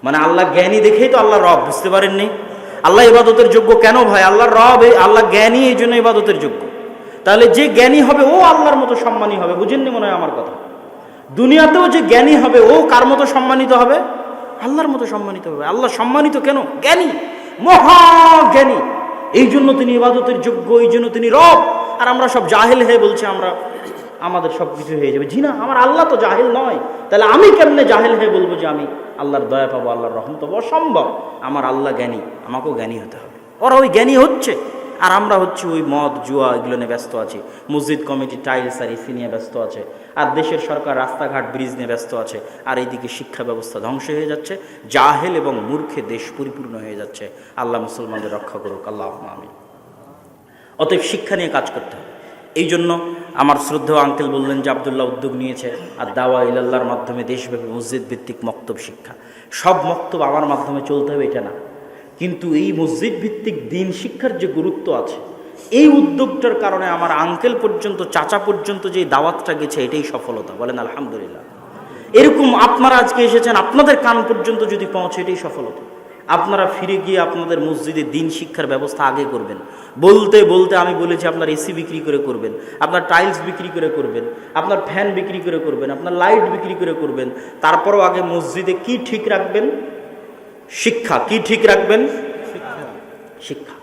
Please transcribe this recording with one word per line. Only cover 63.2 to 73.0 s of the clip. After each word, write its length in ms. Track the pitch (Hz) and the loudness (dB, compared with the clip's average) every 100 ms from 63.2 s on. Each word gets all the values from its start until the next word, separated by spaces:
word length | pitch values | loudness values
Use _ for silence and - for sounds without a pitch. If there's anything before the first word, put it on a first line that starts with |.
ভিত্তিক 480 | 214 208 220 170 - | -8 -8 -8 -10 -10
দিন 220 | 175 190 | -8 -6
শিক্ষার 460 | 175 - - 262 - | -8 -12 -8 -8 -6
যে 100 | 185 | -6
গুরুত্ব 460 | 143 139 - - | -4 -6 -6 -6
আছে, 220 | 131 - - - - - - - | -6 -6 -12 -16 -20 -20 -20 -4
এই 160 | 240 302 | 4 6
উদ্যোগটার 720 | 277 285 285 262 - 240 226 | 6 2 -2 -4 -2 -2 -2
কারণে 260 | 208 185 185 | -4 -4 -4
আমার 260 | 170 170 | -4 -2
আঙ্কেল 460 | 151 170 170 240 233 | -2 -2 -2 -2 -2
পর্যন্ত, 420 | 220 - 208 190 | -4 -4 -6 -8
চাচা 360 | 180 170 147 202 | -4 -4 -2 -4
পর্যন্ত 500 | 202 202 202 196 185 | -2 -4 -4 -8 -6
যে 160 | 180 165 | -4 -2
দাওয়াতটা 480 | 139 156 175 - | 0 0 -4 -8
গেছে, 320 | 151 147 151 123 | -6 -6 -6 -6
এটাই 180 | 151 | -6
সফলতা। 500 | 147 127 117 113 95 95 | -6 -10 -10 -12 -12 -10
বলেন 200 | 120 123 | -8 -8
আলহামদুলিল্লাহ। 640 | 113 - 131 110 92 87 - - - - - - - | -10 -10 -12 -12 -14 -18 -20 -20 -20 -20 -20 -20 0
এরকম 420 | 214 - - 269 196 | 2 2 2 0 2
আপনারা 420 | 240 - 262 | 2 2 2
আজকে 260 | 254 | 4